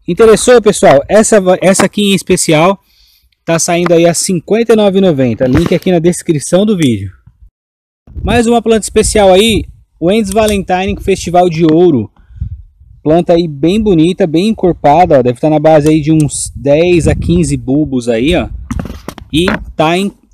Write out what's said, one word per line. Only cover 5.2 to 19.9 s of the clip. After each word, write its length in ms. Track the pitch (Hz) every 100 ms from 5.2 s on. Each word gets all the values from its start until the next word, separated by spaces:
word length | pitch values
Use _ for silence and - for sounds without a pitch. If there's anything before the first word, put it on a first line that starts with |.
| 127 110 127
Link 260 | 139 170
aqui 160 | 180 190
na 80 | 175
descrição 680 | 165 175 - 151 - 175 214
do 100 | 196
vídeo. 340 | 147 107 98 - _ _ - _ _ _ _ _ - -
Mais 240 | - 233 226
uma 140 | 233
planta 220 | 233 226
especial 480 | - 220 208 214 196
aí, 320 | 185 226 202 - - _ _
o 140 | 165
Endes 180 | 214 202
Valentine 720 | 202 214 202 170 180 190 196
Festival 480 | - 185 - 175 180
de 160 | 160 165
Ouro. 460 | 156 180 135 104 _ _ - - - - _ - -
Planta 300 | 147 165 170
aí 160 | 170 175
bem 340 | 139 160 208
bonita, 460 | 214 170 160 185 185
bem 220 | 156 208
encorpada, 680 | 220 185 - 147 151 180 143
ó. 40 |
Deve 160 | 123 123
tá 100 | 156
na 80 | 156
base 300 | 156 156 147
aí 140 | 156
de 100 | 147
uns 400 | 160 147 - -
dez 540 | - 123 147 175 175 156
a 80 | 147
quinze 400 | - 175 147 139
bulbos 540 | 117 139 147 127 117
aí, 260 | 113 135 175
ó. 140 | - - - - - - - - -
E 140 | 151 185 - -
tá 240 | - 156